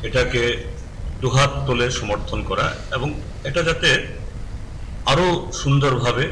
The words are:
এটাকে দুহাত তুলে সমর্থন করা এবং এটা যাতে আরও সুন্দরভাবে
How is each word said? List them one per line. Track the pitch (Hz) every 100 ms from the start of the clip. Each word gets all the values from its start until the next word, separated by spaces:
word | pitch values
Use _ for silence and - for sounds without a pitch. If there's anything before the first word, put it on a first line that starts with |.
এটাকে | - 127 123 120 120 120 - - - - - -
দুহাত | 127 131 139 135 135
তুলে | 120 123
সমর্থন | - 104 104 - 110
করা | - 95 - - -
এবং | 135 120 - - -
এটা | 139 170
যাতে | 165 160 165 - - - - - - - - - - - -
আরও | 143 180 170 -
সুন্দরভাবে | - 139 139 139 123 120 131 143